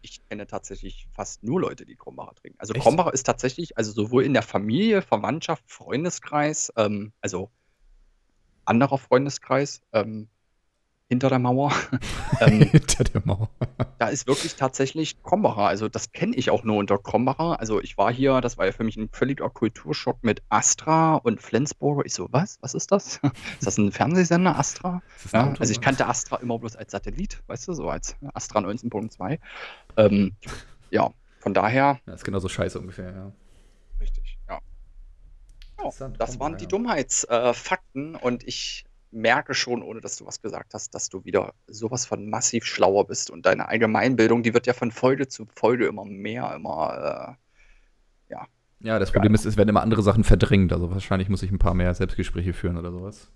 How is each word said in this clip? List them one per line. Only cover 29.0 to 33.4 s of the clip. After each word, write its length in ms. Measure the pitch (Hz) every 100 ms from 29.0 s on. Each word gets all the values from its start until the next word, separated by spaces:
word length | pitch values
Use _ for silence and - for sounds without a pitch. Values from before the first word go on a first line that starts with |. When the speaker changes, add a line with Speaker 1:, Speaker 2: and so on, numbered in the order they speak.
| 110
Speaker 1:
zwei. 280 | - 92 156 - - - - _ -
Ähm, 380 | 107 101 98 - - - - - -
ja, 180 | 104 - - _ _
von 140 | 101 98
daher 440 | 101 127 139 135 -
Speaker 2:
Ja, 80 |
ist 100 | 85
genauso 240 | - 95 92
scheiße 320 | - 90 90
ungefähr, 320 | 90 95 90
ja. 200 | 95 98 -